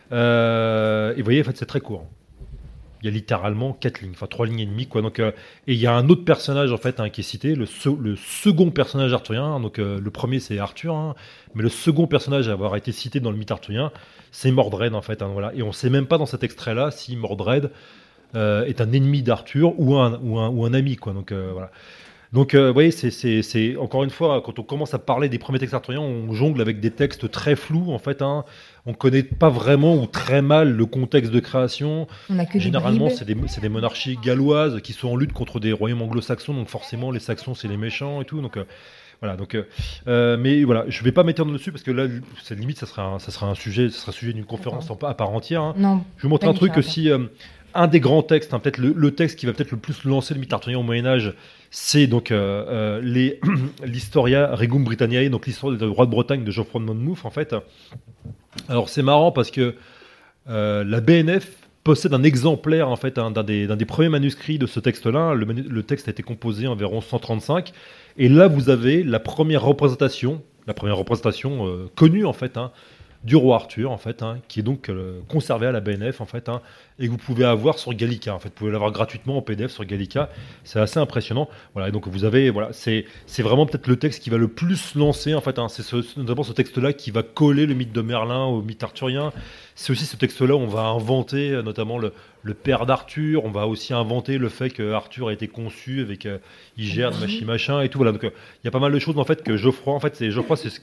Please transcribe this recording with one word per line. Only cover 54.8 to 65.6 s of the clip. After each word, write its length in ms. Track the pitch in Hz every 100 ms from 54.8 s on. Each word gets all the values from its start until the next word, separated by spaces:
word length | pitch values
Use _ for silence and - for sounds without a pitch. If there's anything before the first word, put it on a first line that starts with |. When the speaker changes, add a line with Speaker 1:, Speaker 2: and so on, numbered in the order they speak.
Speaker 1:
Britanniae, 460 | 120 113 117 123 139
donc 180 | 117 -
l'histoire 260 | 113 139
du 100 | 117
roi 220 | 110 101 123
de 60 |
Bretagne 320 | 113 120 139 107
de 60 |
Geoffroy 280 | 98 110 117
de 60 | 110
Monmouth, 400 | 110 135 180 220
en 60 |
fait. 220 | 151 156 110 - _ - - - - - - _ - -
Alors, 180 | 120 104
c'est 140 | -
marrant 320 | 131 147 165
parce 180 | 139 117
que, 240 | - 123 120 - - - - _ _ 135
euh, 360 | 110 104 104 101
la 160 | 113
B 80 | 113
N 320 | 170 160 190
F 80 | - - _ _
possède 300 | 156 151 175
un 100 | 135
exemplaire, 640 | 151 131 147 143 156 160 139
en 80 | 120
fait, 220 | 135 131
hein, 120 | 113
d'un 140 | 110
des, 240 | 104 104 101
d'un 80 | 107
des 80 |
premiers 240 | 110 - 160
manuscrits 500 | 151 139 - - 156
de 100 | 123
ce 120 | 117
texte-là. 540 | 123 - 117 135 165
Le 120 | 131 107
manu-, 200 | 117